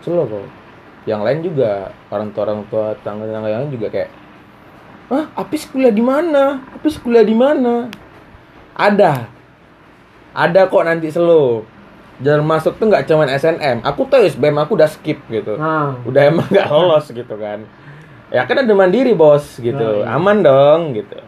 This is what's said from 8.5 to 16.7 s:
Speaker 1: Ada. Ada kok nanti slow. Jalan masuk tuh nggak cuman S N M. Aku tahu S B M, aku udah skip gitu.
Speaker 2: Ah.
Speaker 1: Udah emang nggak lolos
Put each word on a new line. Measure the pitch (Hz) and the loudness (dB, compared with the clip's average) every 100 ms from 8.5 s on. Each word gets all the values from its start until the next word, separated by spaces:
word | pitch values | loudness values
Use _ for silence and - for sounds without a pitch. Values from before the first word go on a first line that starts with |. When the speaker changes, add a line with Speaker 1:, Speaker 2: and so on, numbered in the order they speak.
| - - - | -20 -20 -2
Speaker 1:
Ada. | 196 202 185 135 117 - _ _ _ _ _ _ _ _ - | 0 4 2 2 -6 -18 _ _ _ _ _ _ _ _ -16
Ada | - 160 175 190 | -2 2 4 4
kok | 196 165 | 2 0
nanti | 165 160 | -2 -4
slow. | 160 170 165 135 113 107 - - - - - | -2 4 4 4 -2 -8 -20 -20 -20 -20 -6
Jalan | 131 151 151 | 0 0 2
masuk | 160 170 170 | 0 -2 -2
tuh | 220 | 0
nggak | 190 143 | 0 2
cuman | 156 143 | 0 2
S | 139 | 0
N | 160 165 | -2 0
M. | 147 117 | -2 -2
Aku | 135 - 262 | -4 -4 0
tahu | 269 | 2
S | 190 127 | 2 2
B | 151 | -2
M, | 147 | 0
aku | 147 175 | -2 2
udah | 151 | 0
skip | - 156 151 - | 0 -8 -8 -6
gitu. | 113 104 107 | -8 -6 -6
Speaker 2:
Ah. | 156 156 143 127 120 | -4 -4 -4 -6 -2
Speaker 1:
Udah | 131 | 4
emang | 143 165 - | 4 2 0
nggak | 185 | 0
lolos | 110 | 2